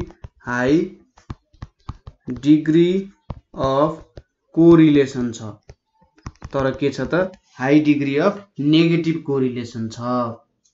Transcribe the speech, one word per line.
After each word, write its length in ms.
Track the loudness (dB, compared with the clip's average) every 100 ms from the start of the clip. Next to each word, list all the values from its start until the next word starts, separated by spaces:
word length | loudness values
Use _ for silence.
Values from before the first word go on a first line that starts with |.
| -2 -14 -20 _ -8
हाई 340 | -2 0 0 -2 -10 _ _ -20 -20 _ _ -20 _ -20 -20 -20 -18 -14
डिग्री 640 | -4 2 2 4 2 2 0 -6 _ -18 -18 _ -6
अफ 680 | -2 0 -2 -4 -16 -20 -20 _ _ 4
कोरिलेसन 760 | 6 8 6 4 2 -2 -6
छ, 100 | -8 -14 -18 -20 -20 _ _ _ _ -20 -20 -8
तर 200 | -4 -4 -2
के 100 | -4
छ 120 | -4
त, 300 | -4 -2 -4 -8 _ -6
हाई 220 | 2 2
डिग्री 360 | 4 0 0 -2
अफ 280 | -2 -4 -10 -6
नेगेटिभ 600 | 0 2 2 0 -2 -4 -4
कोरिलेसन 600 | -2 -2 -4 -10 -10 -10
छ। 100 | -8 -6 -4 -6 -10 _ _ _